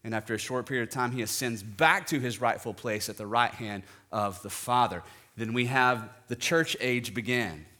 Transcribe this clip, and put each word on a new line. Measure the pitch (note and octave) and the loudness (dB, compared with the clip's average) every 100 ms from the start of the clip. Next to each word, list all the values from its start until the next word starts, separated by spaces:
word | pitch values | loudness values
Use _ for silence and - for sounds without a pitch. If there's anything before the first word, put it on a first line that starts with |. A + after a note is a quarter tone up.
And | A#2 | -2
after | A2 A2 | -4 -2
a | A2 | -4
short | - B2+ A#2 | -2 -4 -2
period | C3 A2+ | -2 -2
of | |
time, | A#2 B2 | 0 0
he | B2+ | 0
ascends | G#2+ - B2+ A2+ | -2 -2 -2 -4
back | G#2 G2+ D#3+ F#3+ - | -8 4 4 4 2
to | D#3 | 0
his | B2 A2+ | 0 0
rightful | A#2+ - A#2 | 0 0 -4
place | G2+ A#2+ G#2+ G#2+ | -6 -4 -2 -4
at | G2+ | -8
the | G#2 | 0
right | A#2 A#2+ | 2 2
hand | - A2 G2+ - - _ | 0 -8 -8 -10 -20 _
of | A2 G2+ F2+ | -2 -2 -2
the | G2+ | -10
Father. | - - B2 A#2 F2 - - - - | -8 2 4 4 0 -10 -20 -20 -8
Then | A2+ | -2
we | A#2+ A#2+ | 0 2
have | C3 B2+ A#2+ A2 - - | 6 6 4 -4 -16 -10
the | A#2+ | -4
church | - E3 D#3+ - | 2 2 2 0
age | B2+ B2 A#2 | 0 0 -2
begin. | G#2 A2+ B2 G#2+ D2+ D#2 | -4 0 0 0 -6 -14